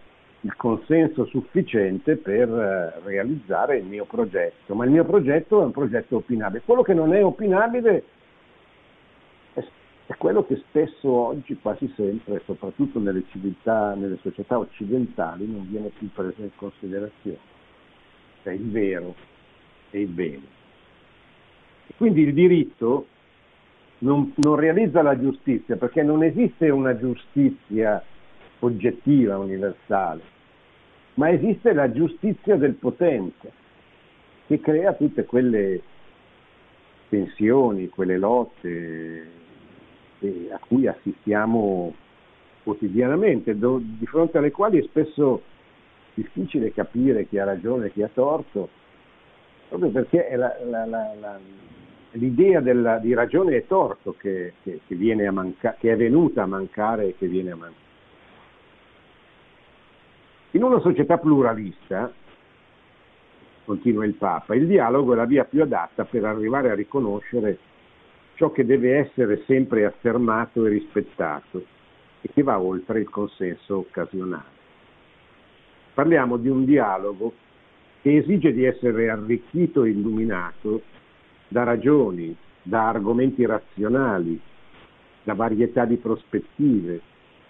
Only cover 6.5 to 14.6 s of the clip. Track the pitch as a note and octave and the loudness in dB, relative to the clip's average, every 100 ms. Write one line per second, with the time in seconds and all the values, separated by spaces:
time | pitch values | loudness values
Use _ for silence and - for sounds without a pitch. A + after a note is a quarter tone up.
6.5 | A2 - B3 B3 F3 D#3 F#3+ G3 - G#3+ | -8 0 2 4 4 4 4 4 2 0
7.5 | F#3 A3+ A#3+ A#3 G3 - _ _ _ _ | 2 2 2 2 2 -2 _ _ _ _
8.5 | _ _ _ _ _ _ _ _ _ _ | _ _ _ _ _ _ _ _ _ _
9.5 | - - _ _ _ _ - E3 G#3 - | -12 -12 _ _ _ _ -4 0 0 0
10.5 | B2+ - D3+ D#3 - C#3 B2 A#2 C#3+ - | -4 -2 -2 -2 -2 0 0 0 -4 -10
11.5 | - - G#2 C3+ - G2+ A2 - G2+ - | -8 -6 -6 -8 -4 -4 -4 -6 -8 -8
12.5 | G2 F#2+ - C#3+ A#2+ G2+ F#2 F2 F#2+ G2 | -10 -10 -6 -4 -2 -4 -4 -6 -8 -8
13.5 | F2+ - A2 G#2 G2 G2 F#2 - - G2+ | -6 -2 0 0 -2 -6 -6 -10 -10 -4
14.5 | A#2+ | -4